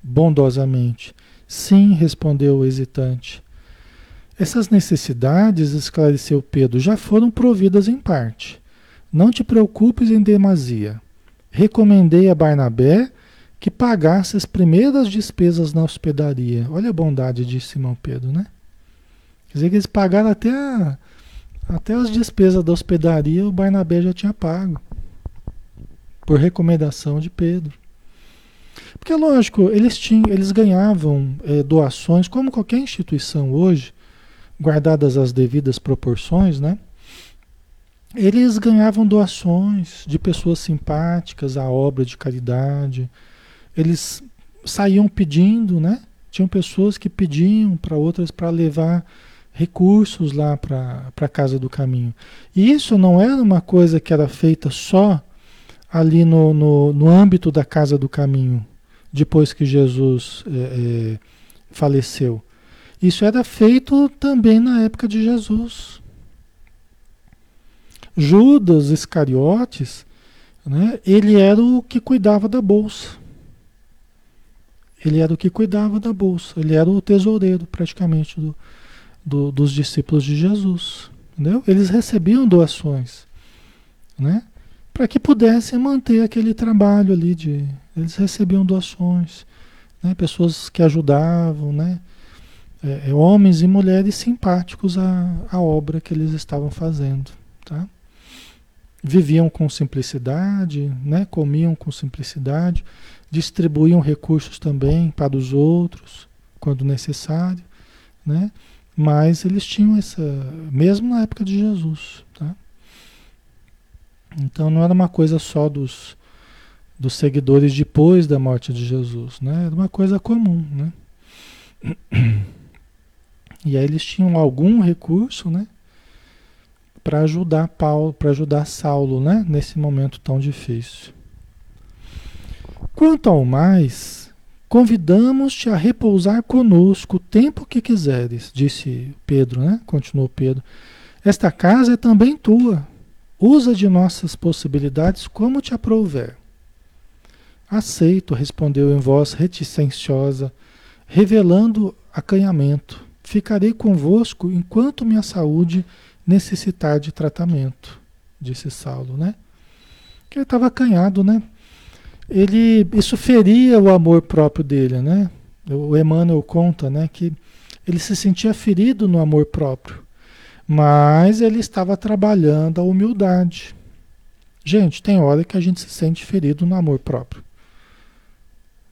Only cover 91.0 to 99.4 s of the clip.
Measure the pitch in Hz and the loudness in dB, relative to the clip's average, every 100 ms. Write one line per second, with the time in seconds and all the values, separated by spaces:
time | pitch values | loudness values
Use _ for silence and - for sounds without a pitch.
91 | 143 143 165 170 170 151 147 147 165 180 | 0 0 2 0 -2 -4 -6 -4 -4 -6
92 | - - - - - - - - 143 139 | -12 -20 -20 -20 -20 -20 -20 -14 -10 -8
93 | 139 143 165 208 196 165 180 196 190 185 | -4 2 4 6 6 4 2 2 2 2
94 | 196 - - 240 190 180 180 - 190 180 | 0 -4 -6 -4 -2 -2 -4 -6 -6 -2
95 | 185 180 175 170 - 180 170 156 147 160 | -2 -2 -4 -6 -6 -4 -2 -2 -4 -8
96 | - 156 156 156 - 143 147 - 165 151 | -6 -6 -4 -6 -8 -8 -8 -8 -8 -6
97 | 139 135 135 - - _ - 151 190 _ | -6 -6 -8 -16 -20 _ -14 -12 -12 _
98 | _ _ _ - - _ _ _ _ _ | _ _ _ -20 -20 _ _ _ _ _
99 | 143 165 147 160 | 0 0 2 2